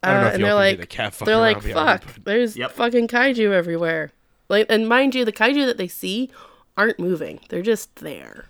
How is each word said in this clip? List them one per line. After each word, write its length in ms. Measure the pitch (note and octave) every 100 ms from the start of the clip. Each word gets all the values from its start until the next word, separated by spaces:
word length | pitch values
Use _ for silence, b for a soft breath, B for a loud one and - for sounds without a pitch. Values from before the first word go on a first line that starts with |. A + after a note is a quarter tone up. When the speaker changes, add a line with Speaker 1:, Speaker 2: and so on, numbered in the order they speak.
Speaker 1:
I 100 | F#3
don't 40 | G3
Speaker 2:
Uh, 40 |
Speaker 1:
know 60 | G3
if 60 | G3+
Speaker 2:
and 60 |
Speaker 1:
y'all 0 |
Speaker 2:
they're 0 |
Speaker 1:
can 40 | G3+
hear 80 |
Speaker 2:
like, 260 | G#3 G3 C3
Speaker 1:
the 60 | -
cat 260 | - G#2+ -
fucking 100 | G#3+
Speaker 2:
they're 120 | A3
like, 200 | A3+ G#3
Speaker 1:
around 60 | -
behind 220 | - D#4 F#3
me, 40 | -
Speaker 2:
"Fuck, 80 | -
Speaker 1:
but 100 | -
Speaker 2:
there's 300 | G#3+ A#3+ G#3+
Speaker 3:
Yep. 160 | -
Speaker 2:
fucking 360 | - A#3+ A#3+ A#3
kaiju 420 | A#3+ C4 B3 G#3+
everywhere." 600 | G3 E3+ E3 E3 E3 D3+ _ _ _ _
Like, 200 | G3+ G#3+
and 180 | A3 A3
mind 280 | A#3+ C4+ B3+
you, 100 | A#3
the 80 |
kaiju 320 | G#3 A3 C#4+ C4+
that 120 | A#3
they 100 | F3+
see 420 | - F#3 G3+ B3+ B B B B -
aren't 220 | G#3 -
moving. 400 | F3 F3 D3+ D#2 _
They're 140 | -
just 320 | F#3+ G#3+ - -
there. 480 | D#3+ B2 B1 G#1 -